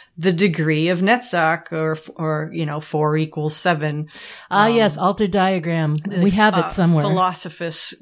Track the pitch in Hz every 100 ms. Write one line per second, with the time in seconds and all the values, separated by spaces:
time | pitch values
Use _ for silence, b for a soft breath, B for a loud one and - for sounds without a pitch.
0 | B - 180 170 202 160 156 156 165 175
1 | 190 240 247 175 160 165 - 160 156 156
2 | - - 156 151 156 165 151 151 - 151
3 | 151 156 156 156 151 - 180 156 151 151
4 | 151 B B B B 202 220 233 208 151
5 | 185 196 202 196 185 190 165 165 156 151
6 | 196 190 196 190 214 185 170 - 170 160
7 | 151 185 185 175 175 - 170 156 - -